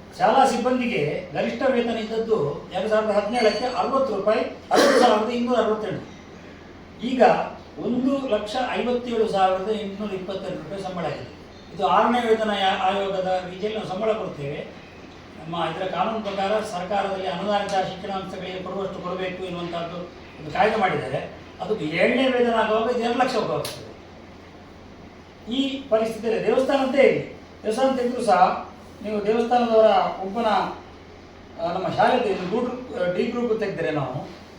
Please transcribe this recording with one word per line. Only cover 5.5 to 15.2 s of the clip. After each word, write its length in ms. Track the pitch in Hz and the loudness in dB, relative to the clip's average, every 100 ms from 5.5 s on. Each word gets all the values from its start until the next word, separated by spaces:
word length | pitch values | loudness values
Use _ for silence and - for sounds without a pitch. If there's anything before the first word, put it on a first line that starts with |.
| 240 | 2
ಅರವತ್ತೆಂಟು. 480 | 208 214 208 151 - - - - - - - - - - 240 | 2 0 -2 -6 -10 -18 -20 -20 -20 -20 -20 -20 -20 -8 -2
ಈಗ 160 | 254 196 - - - - - | 6 6 6 0 -8 -16 -8
ಒಂದು 500 | 196 247 269 277 262 | -2 0 0 0 0
ಲಕ್ಷ 280 | 208 202 254 254 | -2 -2 -4 -2
ಐವತ್ತೇಳು 580 | 220 233 247 240 226 208 | -2 0 -2 -2 0 0
ಸಾವಿರದ 420 | 190 190 185 196 | 4 2 2 0
ಎಂಟುನೂರ 420 | 208 196 196 208 | -4 -4 -6 -6
ಇಪ್ಪತ್ತೆರಡು 440 | 185 175 190 - 156 | -6 -6 -8 -6 -8
ರೂಪಾಯಿ 260 | 160 196 | -8 -8
ಸಂಬಳ 220 | 196 175 151 | -8 -6 -6
ಆಗಿದೆ. 320 | 123 117 - - - - - | -6 -10 -16 -18 -20 -16 -2
ಇದು 120 | 185 | 2
ಆರನೇ 420 | 190 233 240 233 | 4 4 4 2
ವೇತನ 220 | 220 214 | 2 2
ಯಾ-, 280 | 202 190 196 | 2 2 2
ಆಯೋಗದ 600 | 185 196 196 190 180 185 180 | 2 0 0 -2 0 -2 -4
ರೀತಿಯಲ್ಲಿ 300 | 190 208 220 | -6 -4 -4
ನಾವು 100 | 190 | -6
ಸಂಬಳ 220 | 190 220 | -4 -2
ಕೊಡ್ತೇವೆ. 540 | 196 185 147 139 - - - - - - - | -2 -4 -8 -8 -8 -10 -14 -20 -20 -20 -20